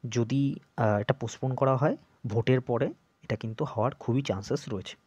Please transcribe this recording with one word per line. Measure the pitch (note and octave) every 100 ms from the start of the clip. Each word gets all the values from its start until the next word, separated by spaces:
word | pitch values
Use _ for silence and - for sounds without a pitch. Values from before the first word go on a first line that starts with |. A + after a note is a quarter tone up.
| A#2+
যদি, | A#2+ A2+ C#3 C#3 D3 _ -
আহ, | A2+ G#2
এটা | G#2+
পোস্টপোন | - A#2 - C3
করা | B2+ C3+ C3
হয় | D3+ C#4+ _ _ A#2+
ভোটের | G#2+ A2+ B2+
পরে, | B2 A#2+ C#3 - _ _
এটা | - A2
কিন্তু | A2 A2
হওয়ার | - - A2+
খুবই | - - A#2+
চান্সেস | C#3 F#2+ G2+ C3 -
রয়েছে। | G#2 F2+ -